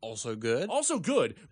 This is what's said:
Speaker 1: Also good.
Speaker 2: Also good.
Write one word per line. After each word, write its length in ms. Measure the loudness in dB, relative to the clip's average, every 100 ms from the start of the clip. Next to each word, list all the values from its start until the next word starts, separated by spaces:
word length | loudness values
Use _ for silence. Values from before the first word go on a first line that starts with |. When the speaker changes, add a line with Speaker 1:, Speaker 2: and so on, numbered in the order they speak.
Speaker 1:
Also 320 | -10 -8 -6 -2
good. 320 | 0 0 2
Speaker 2:
Also 300 | 0 0 0
good. 380 | 2 2 2 -2 -12